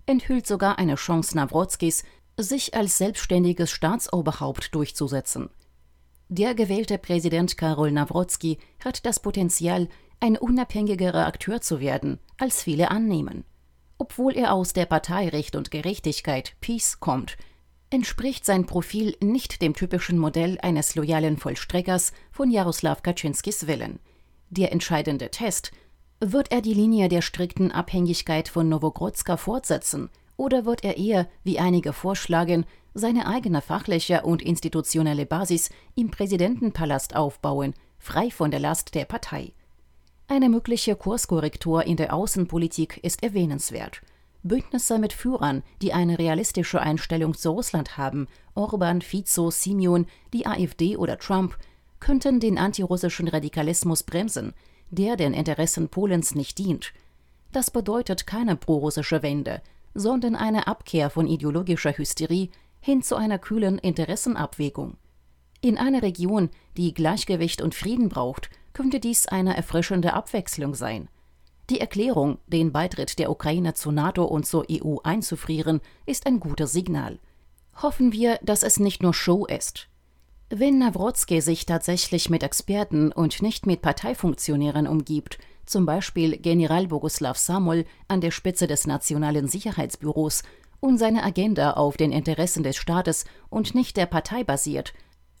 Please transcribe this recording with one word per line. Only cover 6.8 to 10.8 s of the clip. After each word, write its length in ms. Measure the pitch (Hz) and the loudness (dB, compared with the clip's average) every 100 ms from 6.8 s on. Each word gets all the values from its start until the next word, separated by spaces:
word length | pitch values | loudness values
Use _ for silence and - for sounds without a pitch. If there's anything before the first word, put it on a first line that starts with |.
| 220 196 | -2 -4
Präsident 580 | - 175 165 165 175 - | 0 0 2 2 0 0
Karol 360 | 160 147 151 | 0 2 2
Nawrotzki 680 | 147 147 170 180 - 165 156 - - | 2 0 0 -2 -2 -4 -4 -8 -10
hat 220 | 185 - - | -8 -4 -4
das 140 | - | -2
Potenzial, 680 | 208 196 175 - 170 180 170 - - - | -2 0 0 2 0 0 -2 -6 -20 -2
ein 180 | 233 220 | 2 2
unabhängigerer 880 | 240 247 247 214 | 2 2 0 -2